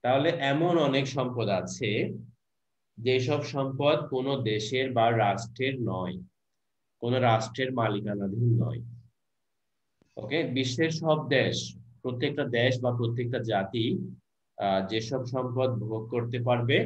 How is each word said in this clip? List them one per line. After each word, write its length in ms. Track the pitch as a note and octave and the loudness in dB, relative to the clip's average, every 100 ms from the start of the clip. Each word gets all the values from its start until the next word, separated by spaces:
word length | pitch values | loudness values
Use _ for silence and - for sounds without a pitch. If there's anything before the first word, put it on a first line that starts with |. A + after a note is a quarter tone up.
তাহলে 240 | A#2+ C3+ E3 E3 C#3 | 2 2 2 2 0
এমন 220 | C#3+ E3+ E3+ C#3+ | 2 4 4 4
অনেক 160 | C3+ C3+ C3+ | 2 0 -2
সম্পদ 320 | B2+ A#2+ G2+ | -2 -2 0
আছে 420 | F#2 F#2 - A2 A2 - F#3+ - _ _ _ _ _ _ - | 0 -2 -4 -2 0 -2 -6 -14 _ _ _ _ _ _ -4
যেসব 420 | A#2 C3 B2 D3 - | 2 2 2 0 -2
সম্পদ 420 | C#3 C3+ C3+ C#3+ D3+ - | -2 -2 2 2 2 0
কোনো 180 | C3 C3+ C3+ | -2 0 0
দেশের 440 | A2+ G#2+ - B2+ C3+ | 0 -2 0 -2 0
বা 140 | A#2 A#2 A2+ | 4 4 6
রাষ্ট্রের 560 | G#2 G2 - - C3 C3+ G#2 | 4 2 -6 -4 -2 -2 -2
নয়, 260 | F#2 F2+ F#2 - _ _ _ _ _ _ _ | -2 -4 -6 -14 _ _ _ _ _ _ _
কোনো 140 | A#2+ C3 | -2 2
রাষ্ট্রের 500 | B2+ A2 - - B2+ | 4 4 0 -4 -2
মালিকানাধীন 760 | B2+ A2 G#2 G#2 G2+ G2 G#2+ A#2+ A#2 | 0 0 0 -4 -4 -4 0 2 2
নয়। 180 | D#2+ D2+ - - - _ _ _ _ _ _ _ _ _ _ - | 0 -4 -10 -16 -20 _ _ _ _ _ _ _ _ _ _ -14
ওকে, 220 | A2 D#3 C#3 B2+ | -4 -2 0 0
বিশ্বের 340 | B2+ - D#3+ D#3+ | -2 0 0 0
সব 160 | D#3+ D#3 B2+ | 2 2 2
দেশ, 280 | C3 G2+ - - - - - | 2 2 0 -6 -14 -20 -10
প্রত্যেকটা 420 | B2+ B2 C#3+ D3 B2+ A#2 | -6 -2 -2 -2 0 2
দেশ 140 | B2+ A#2+ | 2 2
বা 60 | B2 A#2 | 0 0
প্রত্যেকটা 400 | A#2+ A#2 A#2+ A#2+ | -2 -2 -4 -4
জাতি, 420 | G#2+ G2+ F#2+ A#2+ A2+ F#3+ - - _ _ _ - | 0 0 0 -2 0 -2 -6 -12 _ _ _ -4
আহ, 220 | G2+ F#2+ F#2+ | 0 0 0
যেসব 320 | A2 A2+ C3+ A#2+ | -4 -2 -6 -4
সম্পদ 360 | B2+ B2+ A#2+ B2+ A#2+ G#2 | -4 -2 0 0 -2 -4
ভোগ 140 | A2 A2+ | -6 -4
করতে 240 | B2 A#2 B2 A#2+ | -4 -4 -2 0
পারবে 280 | A#2+ A#2+ D#3 | 2 4 2